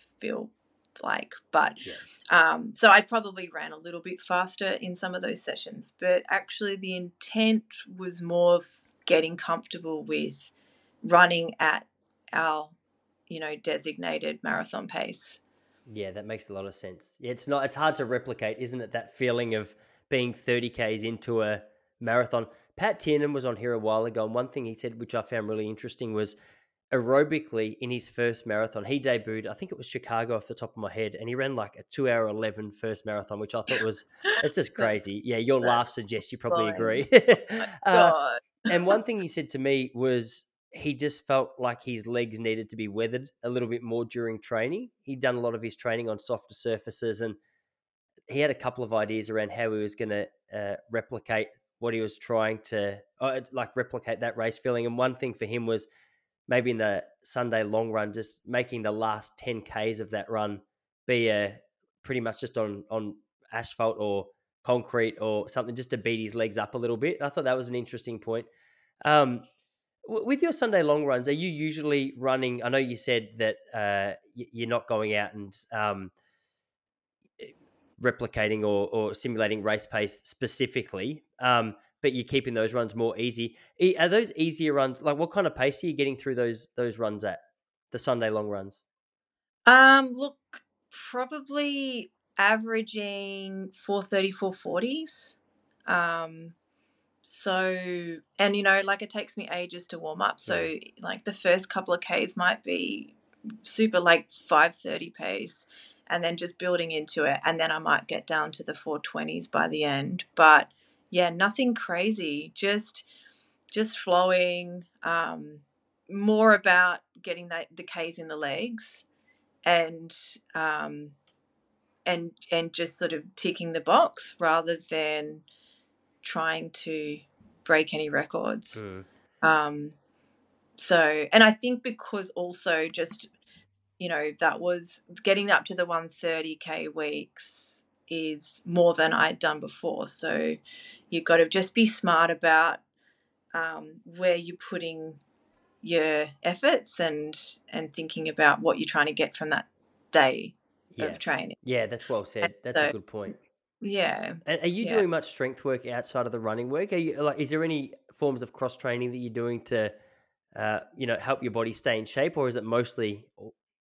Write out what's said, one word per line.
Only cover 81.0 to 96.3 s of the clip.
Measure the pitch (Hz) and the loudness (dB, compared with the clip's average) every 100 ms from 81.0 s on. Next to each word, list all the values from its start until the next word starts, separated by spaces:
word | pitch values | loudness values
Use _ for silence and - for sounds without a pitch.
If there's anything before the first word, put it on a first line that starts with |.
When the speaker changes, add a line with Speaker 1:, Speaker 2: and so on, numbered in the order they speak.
| 107 151 _ - | -6 -8 _ -2
Speaker 2:
um, | 127 120 113 104 _ _ | 2 4 2 -4 _ _
but | 143 | -2
you're | 127 117 | 0 0
keeping | 135 131 | -2 0
those | 117 110 | 0 0
runs | 120 113 | 0 -4
more | 104 117 104 | -2 -2 0
easy. | 120 113 117 - - - | -4 -4 -6 -8 -14 2
E-, | 180 175 | 2 4
are | 170 | 4
those | 208 226 - | 4 2 0
easier | 165 156 156 | -2 0 0
runs? | 143 135 127 | 2 2 0
Like, | 151 143 | -2 0
what | 165 | 0
kind | 202 175 | 0 0
of | - | 2
pace | 135 143 | 0 0
are | 175 | -4
you | |
getting | 143 139 131 | 0 0 -2
through | 139 123 | -4 0
those, | 120 113 - - | 0 -2 -8 -4
those | 120 110 | -4 -2
runs | 113 104 | -4 -2
at, | 101 87 _ _ _ _ _ | -6 -6 _ _ _ _ _
the | 120 | -6
Sunday | - 120 113 | -2 0 0
long | 107 107 | 0 -2
runs? | 101 98 - _ _ _ _ _ _ _ _ - | -6 -8 -16 _ _ _ _ _ _ _ _ 8
Speaker 1:
Um, | 254 269 269 262 | 12 12 10 6
look, | 247 277 - _ - _ _ _ - - | -2 -6 -6 _ -20 _ _ _ -20 -10
probably | 247 254 302 269 285 285 277 269 247 214 _ _ - | -6 -6 -8 -6 -2 -2 -2 -4 -6 -10 _ _ 2
averaging | 196 220 220 226 220 214 202 202 196 196 196 190 190 | 4 4 2 -2 -2 -6 -6 -6 -8 -8 -10 -10 -10
four | - - 202 | -12 -2 -2
thirty, | 190 196 190 | 0 2 0
four | 190 196 | 0 -4
forties. | 185 170 165 233 294 320 - - - _ _ _ _ - | -4 -4 -2 -2 -4 -8 -12 -16 -20 _ _ _ _ -2
Um, | 180 170 165 165 | 0 0 -2 -6